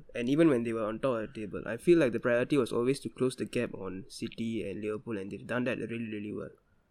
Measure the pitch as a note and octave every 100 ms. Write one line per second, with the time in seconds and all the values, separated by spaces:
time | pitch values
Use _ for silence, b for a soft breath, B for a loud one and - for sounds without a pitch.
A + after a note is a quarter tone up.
0 | - A#2+ A#2+ D3 E3 A#2+ A#2 A2+ G#2+ A2
1 | C3+ A2+ G#2+ - G#2 F#2+ - A#2 - E3+
2 | C3+ A2 B2+ A#2+ B2+ C#3+ A2 G#2+ B2 C#3
3 | A#2 - B2+ - A#2 B2 A#2 - F#2+ F#2+
4 | - - A2+ - A2+ A2+ G2 F#2+ G#2+ G#2+
5 | - G#2 F#2+ G2+ C3 A#2+ B2 A2 A2 A#2
6 | A2+ G#2+ G#2 - - - _ _ _